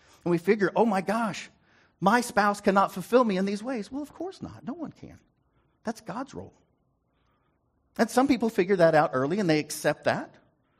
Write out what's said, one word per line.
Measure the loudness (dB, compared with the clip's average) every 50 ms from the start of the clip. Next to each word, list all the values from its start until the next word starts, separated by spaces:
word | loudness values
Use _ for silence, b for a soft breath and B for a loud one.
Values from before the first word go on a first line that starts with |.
| b b b b b
And | -2
we | -2 0
figure, | 2 2 0 2 2 0 2
"Oh | 2 2
my | 2 2 -2
gosh, | -2 -2 -4 -2 -2 -4 -6 -8 -12 -16 _ b b b b b b b b b
my | 0 2 2 2
spouse | 0 0 0 0 2 2 0 0
cannot | 0 2 4 4 2 2
fulfill | 0 -8 -4 2 4 4 4
me | 4 0
in | -2 -2
these | -2 -4 -6 -6
ways." | -8 -8 -8 -8 -8
Well, | -8 -10
of | -10 -10 -12
course | -12 -12 -12 -12 -12
not. | -14 -14 -14 -14 -12
No | -12 -10
one | -10 -12 -14
can. | -14 -18 -20 -20 -20 -20 _ _ _ _ _ _ _ _ _ _ _ _
That's | -10 -10 -10 -10
God's | -12 -12 -12 -12 -12 -12 -12
role. | -16 -16 -16 _ _ _ _ _ _ _ _ _ _ _ _ _ _ _ _ _ _ _ _ _ _ _ _ _ _ _ _ _ -2
And | -2 0
some | 2 0 2 2
people | 2 2 0 -2
figure | 0 0 0 2 4
that | 4 4 6 6
out | 4 4 4 0
early | 0 0 0 -2 0
and | 2 2
they | 2 2
accept | 0 -4 -8 -4 -2 -2 -2 0 0
that. | -2 -2 -2 -4 -10 -16 -20 _ _ _ _ _ _ _